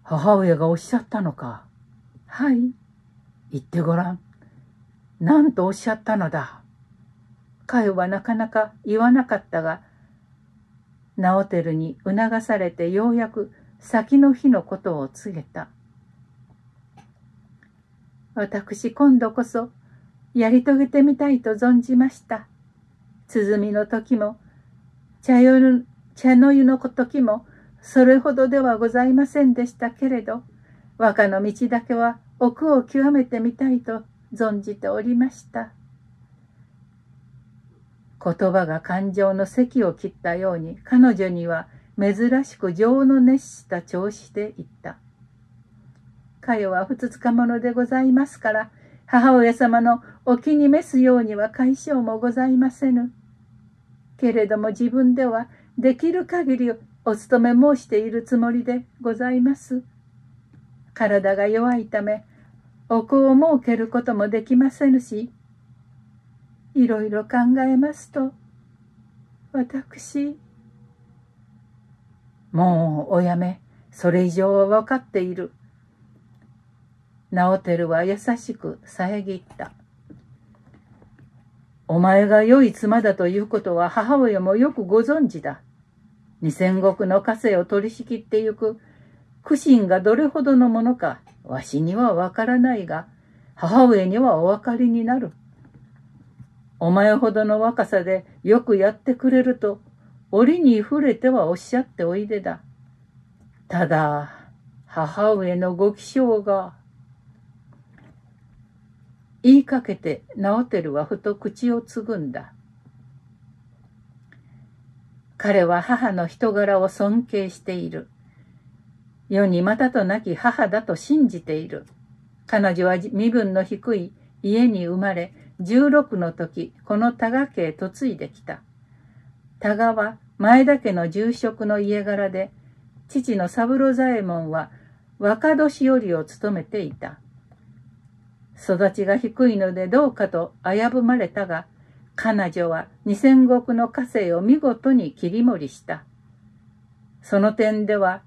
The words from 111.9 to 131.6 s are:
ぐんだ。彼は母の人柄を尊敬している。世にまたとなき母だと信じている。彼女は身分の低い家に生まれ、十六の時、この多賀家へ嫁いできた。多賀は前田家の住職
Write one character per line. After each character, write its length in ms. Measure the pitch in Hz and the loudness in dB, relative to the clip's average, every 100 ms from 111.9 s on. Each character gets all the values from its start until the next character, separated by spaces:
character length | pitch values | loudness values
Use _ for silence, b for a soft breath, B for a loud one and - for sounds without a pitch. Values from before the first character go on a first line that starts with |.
| 233 | -12
ぐ 160 | 214 208 | -8 -8
ん 140 | 143 | -8
だ。 220 | 123 - - _ _ - _ - - _ _ _ _ _ _ _ _ _ _ _ - _ - - _ _ _ _ _ _ - | -12 -16 -20 _ _ -20 _ -20 -20 _ _ _ _ _ _ _ _ _ _ _ -20 _ -20 -20 _ _ _ _ _ _ -6
彼 260 | 208 202 | 0 2
は 180 | 170 175 | 2 0
母 300 | 175 240 240 | 0 -2 -2
の 160 | 180 170 | -4 -6
人 240 | - 226 | -4 -2
柄 280 | 202 202 196 | 0 0 0
を 100 | 190 | 0
尊 340 | - 202 226 | -2 -2 0
敬 260 | 240 208 190 | -2 -6 -6
し 100 | - | -10
て 140 | - | -10
い 160 | 180 170 | -10 -10
る。 200 | 160 - _ b b b b b _ _ _ _ _ _ | -12 -16 _ b b b b b _ _ _ _ _ _
世 160 | 196 196 | 0 2
に 160 | 175 | 2
ま 160 | 185 220 | 0 0
た 140 | 254 | 0
と 120 | 247 | 0
な 160 | 185 214 | -2 -4
き 160 | 214 160 | -6 -4
母 320 | 240 - 214 | -2 0 -2
だ 140 | 208 | -2
と 160 | 214 165 | -6 -10
信 320 | - 302 262 | -2 2 2
じ 120 | 170 | -2
て 140 | 160 156 | -8 -8
い 140 | 160 | -8
る。 160 | 147 - _ _ - _ _ - | -16 -18 _ _ -20 _ _ -4
彼 280 | 214 196 175 | 0 0 0
女 100 | 180 | 0
は 120 | 180 | 0
身 320 | 196 196 226 | -4 -2 0
分 240 | 233 202 | 0 0
の 100 | 185 | -2
低 320 | 185 202 - 208 | -4 -8 -4 -4
い 160 | 175 b b _ | -6 b b _
家 240 | 202 220 247 | -2 2 2
に 200 | 202 170 | 0 -4
生 100 | 185 | -4
ま 160 | 196 | -4
れ、 200 | 175 175 b b - | -4 -8 b b -14
十 280 | 180 240 285 | 0 2 4
六 280 | 294 285 196 | 2 0 -6
の 160 | 170 | -6
時、 400 | 165 165 - - _ | -6 -10 -10 -14 _
こ 140 | - 208 | -6 -2
の 160 | 233 | -2
多 180 | 233 226 | -2 -4
賀 160 | 254 277 | -4 -4
家 160 | - | -6
へ 140 | 165 156 | -6 -6
嫁 360 | 190 - 269 | -12 -8 -8
い 40 | 160 | -8
で 100 | 151 | -14
き 140 | - | -16
た。 180 | - - _ _ b b b b b _ _ _ | -18 -18 _ _ b b b b b _ _ _
多 180 | 208 208 | -4 0
賀 160 | 233 | 0
は 240 | 220 208 220 _ - | 0 -6 -8 _ -2
前 280 | 208 247 269 | 6 6 6
田 140 | 285 | 2
家 120 | 226 | 0
の 180 | 180 170 | -4 -4
住 220 | 190 226 | -4 -4
職 340 | 233 233 226 | -4 -6 -6